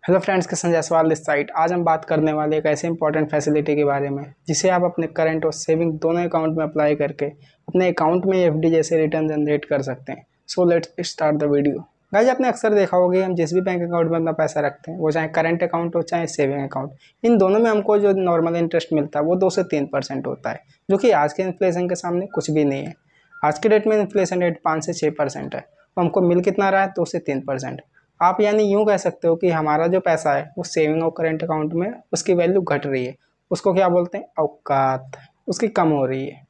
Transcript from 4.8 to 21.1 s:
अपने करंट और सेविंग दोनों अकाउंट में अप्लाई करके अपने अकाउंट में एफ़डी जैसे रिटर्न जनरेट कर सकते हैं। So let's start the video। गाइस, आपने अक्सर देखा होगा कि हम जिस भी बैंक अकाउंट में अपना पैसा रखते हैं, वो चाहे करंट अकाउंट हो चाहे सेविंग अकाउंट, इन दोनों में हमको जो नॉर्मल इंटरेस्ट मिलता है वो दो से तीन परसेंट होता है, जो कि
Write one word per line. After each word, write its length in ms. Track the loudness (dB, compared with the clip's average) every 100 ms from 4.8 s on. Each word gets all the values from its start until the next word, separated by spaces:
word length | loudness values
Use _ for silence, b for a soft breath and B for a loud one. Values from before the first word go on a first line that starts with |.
अपने 240 | 0 -2 -6
करंट 380 | 0 0 0
और 80 | -2
सेविंग 400 | -4 0 0 2
दोनों 300 | 0 0 0
अकाउंट 320 | 0 0 -2 -2
में 80 |
अप्लाई 300 | -4 0 0
करके 320 | 2 -2 -4 -8 -8 b b -4
अपने 200 | 0 2
अकाउंट 380 | 2 2 2 2
में 120 | 2
एफ़डी 320 | 2 2 2
जैसे 280 | 2 2 2
रिटर्न 300 | 2 0 -2
जनरेट 360 | 0 0 0
कर 180 | 0 -2
सकते 300 | -2 -8 -10
हैं। 120 | -14 _ _ _
So 160 | 0 2
let's 220 | 2 0 -10 -10
start 260 | -2 0
the 160 | 0 2
video। 320 | 2 2 -2 -10 _ _
गाइस, 140 | 2 2
आपने 200 | 2 0
अक्सर 260 | 0 2
देखा 220 | 2 2 4
होगा 220 | 4 2
कि 40 |
हम 100 | 0
जिस 200 | 0 0
भी 60 | 0
बैंक 220 | 0 -2
अकाउंट 280 | -2 0 0
में 80 | 0
अपना 140 | -2
पैसा 280 | 0 -2 0
रखते 320 | -4 -4 -14
हैं, 60 | -4
वो 120 | -2
चाहे 180 | 0 -2
करंट 340 | 0 0 0
अकाउंट 340 | -2 -2 -2 -2
हो 60 |
चाहे 240 | -2 -4 -4
सेविंग 360 | -2 0 0
अकाउंट, 300 | -4 -6 -10 -12 b _
इन 140 | 2 4
दोनों 220 | 4 4
में 100 | 4
हमको 280 | 2 2 2
जो 140 | 2
नॉर्मल 440 | 2 2 2 0 0
इंटरेस्ट 360 | 0 -2 0
मिलता 260 | -2 -2 -2
है 60 |
वो 120 | 0 2
दो 140 | 2
से 120 | 0
तीन 220 | -2 -2 -2
परसेंट 400 | -4 -4 -6 -6
होता 240 | -6 -8
है, 120 | -10 _ b _
जो 60 | 2
कि 140 | 4